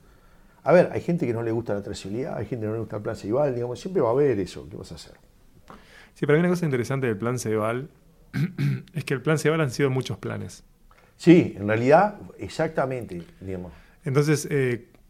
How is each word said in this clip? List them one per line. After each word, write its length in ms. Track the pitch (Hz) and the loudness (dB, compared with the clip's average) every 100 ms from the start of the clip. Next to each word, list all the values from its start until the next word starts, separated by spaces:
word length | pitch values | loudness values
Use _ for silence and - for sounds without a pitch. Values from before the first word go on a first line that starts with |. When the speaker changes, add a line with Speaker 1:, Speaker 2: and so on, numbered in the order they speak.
| - - - - - _ | -20 -20 -20 -20 -20 _
Speaker 1:
A 100 | 135 | 4
ver, 160 | 175 - | 6 6
hay 80 | 110 | 2
gente 260 | - 170 127 | -2 0 0
que 60 | |
no 100 | 113 | -2
le 80 | 117 | -2
gusta 240 | 117 113 | -2 -2
la 80 | 101 | -4
trazabilidad, 540 | 101 101 95 110 135 - | -6 -10 -8 -6 -6 -6
hay 100 | 95 | -6
gente 160 | 123 | -6
que 40 | 107 | -4
no 60 | |
le 60 | 113 | -4
gusta 160 | 107 107 | -6 -8
el 60 | |
plan 140 | 113 107 | -6 -6
Ceibal, 380 | 98 123 147 | -2 0 0
digamos, 260 | 120 120 123 | -2 -6 -8
siempre 200 | 190 185 | -4 0
va 100 | 117 | 2
a 20 | |
haber 260 | 127 147 107 | 4 4 2
eso, 300 | 87 78 67 | -2 -6 -14
¿qué 60 | - | -14
vas 160 | - | -14
a 20 | |
hacer? 200 | 82 - - - _ - - - - - - - | -16 -18 -20 -20 _ -20 -20 -20 -20 -20 -20 -20
Speaker 2:
Sí, 100 | - | -6
pero 100 | 143 | 2
hay 60 | 151 | 4
una 80 | 180 | 4
cosa 160 | 175 | 2
interesante 440 | 165 131 113 135 131 | 0 -2 -2 -2 -2
del 100 | 101 | -2
plan 200 | 113 123 | -2 -4
Ceibal, 480 | 117 110 107 123 147 _ _ _ - | -2 0 0 -4 -8 _ _ _ -10
<clears throat> 600 | - 170 - 143 131 - | -4 -4 -2 -2 -4 -6
es 100 | 151 | -8
que 100 | - | -4
el 60 | 135 | -2
plan 160 | 151 156 | 0 0
Ceibal 220 | 151 165 | 2 0
han 100 | 147 | 0
sido 200 | 110 139 | 0 0
muchos 260 | 131 120 110 | 0 -4 -6
planes. 440 | 117 107 98 - - _ - - - - | -8 -8 -10 -14 -20 _ -20 -20 -20 2
Speaker 1:
Sí, 380 | 175 170 113 95 | 8 8 8 0
en 80 | 104 | 0
realidad, 520 | 110 127 156 208 - - - | 2 6 6 6 0 -16 -12
exactamente, 840 | 98 - 160 160 135 127 - 87 85 - | -10 -4 -2 -2 -4 -4 -10 -12 -14 -16
digamos. 320 | 95 92 90 - - _ | -10 -10 -10 -16 -20 _
Speaker 2:
Entonces, 420 | 147 135 147 143 - | -2 0 2 0 0
eh, 380 | 147 127 117 - - | -2 -2 -4 -8 -20